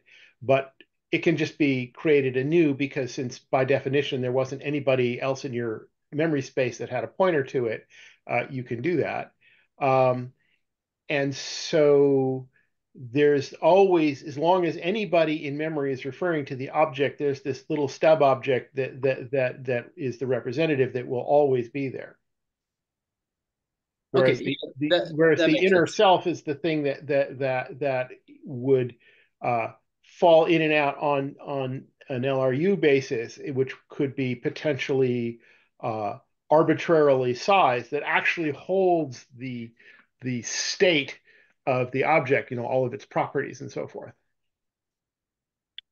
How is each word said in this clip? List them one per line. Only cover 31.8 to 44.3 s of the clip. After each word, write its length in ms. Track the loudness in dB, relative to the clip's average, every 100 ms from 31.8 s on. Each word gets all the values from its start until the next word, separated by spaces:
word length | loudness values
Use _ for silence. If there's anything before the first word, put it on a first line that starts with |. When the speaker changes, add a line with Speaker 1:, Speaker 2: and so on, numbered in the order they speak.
| -14 _ -8
Speaker 1:
an 160 | -4 -2
L 140 | 0
R 140 | 0
U 220 | 0 0 2
basis, 640 | 4 4 2 -4 -6 -10 -6
which 200 | -4 -4 -6 _
could 260 | -4 -4 -2
be 200 | -4 -4
potentially, 1040 | -6 -6 -4 -4 -2 0 0 0 -4 -8 _ _ _ _
uh, 360 | -8 -6 -6 -8 _ _ 2
arbitrarily 840 | 4 4 2 2 4 6 4 2
sized, 580 | -2 2 4 4 2 -4
that 120 | -6 -2
actually 460 | -2 0 -2 -4
holds 760 | -6 -4 0 2 2 -2 -8 -20 -14
the, 340 | -12 -10 -12 _ -20 -20 _ _
the 220 | -8 -6
state 760 | -6 -6 -6 0 2 2 -2 -10 _ _ _ _ -4
of 260 | -2 -2
the 120 | -2
object, 480 | 2 2 2 0 -2
you 60 | -8
know, 80 | -4
all 200 | -2 -2
of 80 |
its 120 | -6 -8
properties 560 | -6 -4 -4 -8 -10
and 100 | -14
so 160 | -12 -12
forth. 260 | -12 -18 -20 _